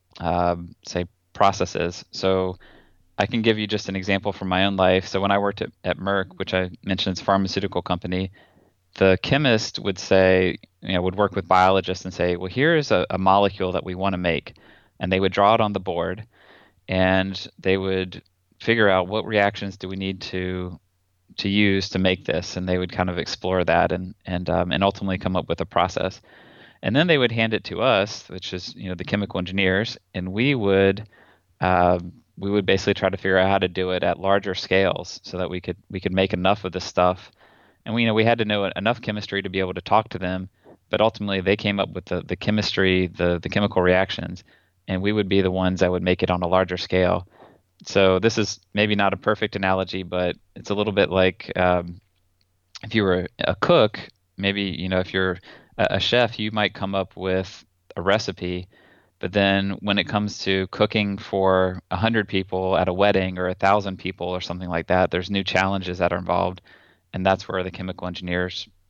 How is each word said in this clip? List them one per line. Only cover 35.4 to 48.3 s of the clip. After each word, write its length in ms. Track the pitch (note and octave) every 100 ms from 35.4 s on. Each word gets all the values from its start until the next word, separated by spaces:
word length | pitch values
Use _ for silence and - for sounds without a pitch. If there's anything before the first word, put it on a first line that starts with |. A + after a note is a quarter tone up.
| F2
we 100 | F2+
could, 160 | - F2 _
we 100 | F#2+
could 120 | F#2+
make 200 | F#2 F#2+
enough 320 | F2+ F#2 G#2
of 80 | F#2
this 120 | F2
stuff. 460 | - F#2+ F2+ F#2 - _ _ _ _ _ -
And 80 |
we, 80 | A2+
you 60 | A2+
know, 60 |
we 100 | G#2+
had 140 | A2+ A#2+
to 60 |
know 200 | G#2+ G#2 G2 G2
enough 240 | G#2+ A#2+
chemistry 420 | - G#2 - G2
to 60 | F#2+
be 120 | F#2+
able 140 | F#2
to 60 | F2
talk 280 | - G#2+ -
to 80 | F2+
them, 300 | F#2 F#2 F#2+ _ - - _
but 100 | G#2
ultimately 400 | A2 - G2+ F#2+
they 160 | F#2 G#2
came 240 | G#2 G2+
up 100 | F#2
with 140 | F2+ -
the, 160 | F2+
the 140 | - F#2
chemistry, 720 | - G#2+ G2+ - F#2+ F#2 F2
the, 300 | - F2 E2+
the 100 | -
chemical 340 | G2+ G2+ F#2
reactions, 600 | F2+ F#2 F#2+ - F2 F2+ - _ _ _ -
and 140 | F#2
we 120 | G2+
would 160 | G#2+ F#2+
be 120 | G2
the 100 | F#2
ones 300 | F#2 F#2 F2+
that 100 | F2+
would 120 | F2+
make 200 | F2+ F#2
it 80 | F2+
on 120 | F2
a 60 | F2
larger 280 | F#2 F2+ F2+
scale. 500 | - F#2 F2+ F#2 - _ - _ _ _ -
So 320 | G#2 F#2+ F#2
this 200 | A2+